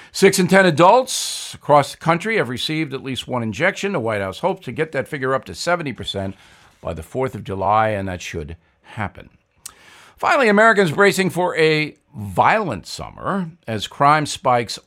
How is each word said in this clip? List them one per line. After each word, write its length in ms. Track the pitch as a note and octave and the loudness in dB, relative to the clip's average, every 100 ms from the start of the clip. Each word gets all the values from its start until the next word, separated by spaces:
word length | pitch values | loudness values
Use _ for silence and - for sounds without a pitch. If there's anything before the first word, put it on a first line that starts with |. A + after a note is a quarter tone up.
| - | -16
Six 300 | - F#3+ - | 2 2 4
in 80 | F3+ | 4
ten 180 | F#3+ F#3 | 4 4
adults 880 | D3 F3 A#3+ B3+ - - - - | 6 6 6 4 -4 -6 -8 -12
across 380 | - - C#3+ C#3 | -8 2 4 4
the 60 | - | -2
country 380 | D#3+ E3 G#3+ G#3+ | -2 -2 0 -2
have 120 | A#2+ | -2
received 440 | A#2+ - D#3 D3+ | -4 -6 -4 -6
at 120 | C3+ | -8
least 240 | C3+ B2+ - | -8 -8 -6
one 160 | B2+ | -4
injection. 480 | A2+ G#2 F3+ F#3+ G3 | -4 -2 -2 -2 -4
The 80 | F#3 | -4
White 220 | A2+ G#2+ | -2 -2
House 180 | F#2+ F#2 | -4 -4
hopes 240 | F3 F#3 | -4 -4
to 80 | - | -8
get 180 | B2 D#3 | -6 -6
that 160 | C#3 - | -6 -6
figure 280 | D3+ C3 | -6 -4
up 100 | C3+ | -4
to 100 | - | -6
seventy 380 | F2 - F3 D3 | -8 -4 -2 -4
percent 420 | G#2+ G2 G2 G2 - _ _ _ _ | -10 -8 -6 -8 -10 _ _ _ _
by 140 | - | -10
the 100 | E2 | -10
fourth 320 | D#2+ B2 C3 - | -8 -6 -6 -6
of 80 | |
July, 460 | - G2 F#2+ G#2+ A2 | -10 -4 0 2 2
and 180 | G#2 G2 | -2 -6
that 140 | F2+ | -8
should 340 | - F2 D2 E2 _ _ | -10 -10 -10 -14 _ _
happen. 480 | - - G2 - - _ _ _ - - - - - _ | -18 -10 -10 -10 -20 _ _ _ -20 -20 -20 -20 -20 _
Finally, 320 | - E4 A#3 | 0 2 4
Americans 420 | G3+ A3+ G3+ F3+ | 6 6 6 2
bracing 400 | D3 G3+ F3+ F#3+ | 4 2 2 0
for 260 | E3+ F3+ D#3 | -2 -2 2
a 380 | D#3 D#3 D3+ - _ - | 2 2 -2 -8 _ -14
violent 680 | G2 F#2 A#2+ G#3 F#3+ G2 | -6 0 2 2 0 -6
summer 680 | - - A1+ G1+ E2+ G3 E3+ - - | -10 -14 -14 -10 -6 -4 -6 -10 -8
as 180 | A2 F#2 | -8 -8
crime 400 | - C#3+ D3+ D3 | 0 4 4 0
spikes 500 | - C3+ B2 A2+ - | -4 0 0 0 -8